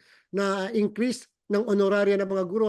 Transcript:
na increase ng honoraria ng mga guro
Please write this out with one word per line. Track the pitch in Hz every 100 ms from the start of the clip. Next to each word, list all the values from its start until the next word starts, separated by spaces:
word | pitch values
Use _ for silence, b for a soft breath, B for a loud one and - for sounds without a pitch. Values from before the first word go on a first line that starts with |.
| b b b
na | 190 196 196 190 226
increase | 208 208 247 226 - _ -
ng | 202
honoraria | 233 202 196 202 202 196
ng | 190
mga | 190
guro | 180 214